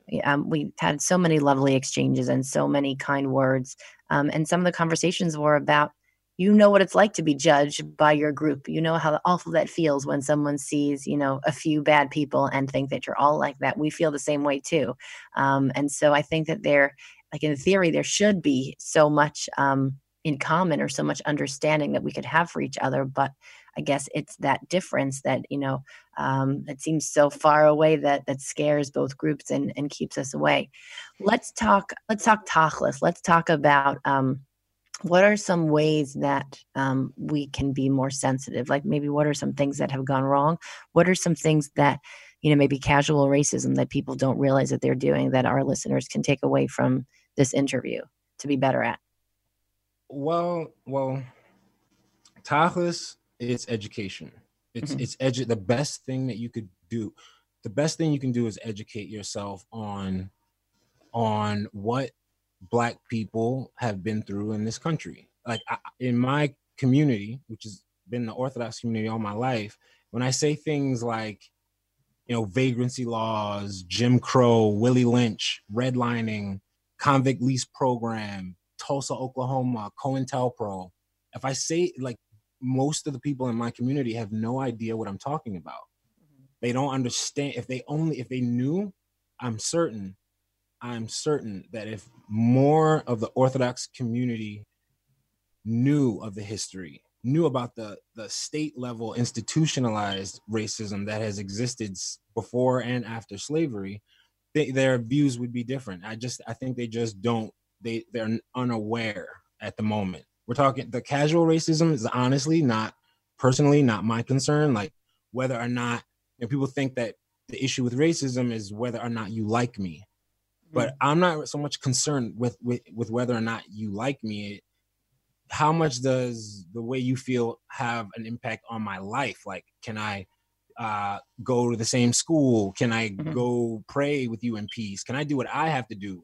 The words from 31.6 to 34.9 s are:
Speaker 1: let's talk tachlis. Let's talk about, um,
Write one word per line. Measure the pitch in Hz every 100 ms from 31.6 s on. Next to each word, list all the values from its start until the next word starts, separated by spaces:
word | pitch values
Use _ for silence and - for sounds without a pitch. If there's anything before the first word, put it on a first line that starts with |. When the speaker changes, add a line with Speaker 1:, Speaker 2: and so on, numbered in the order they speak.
| 220 202 - - -
Speaker 1:
let's | 214 226
talk | 208 -
tachlis. | 160 156 - - 135
Let's | 165 175
talk | - 165 165
about, | 156 147 143 139 139 143
um, | 139 135 131 - _ _ _ _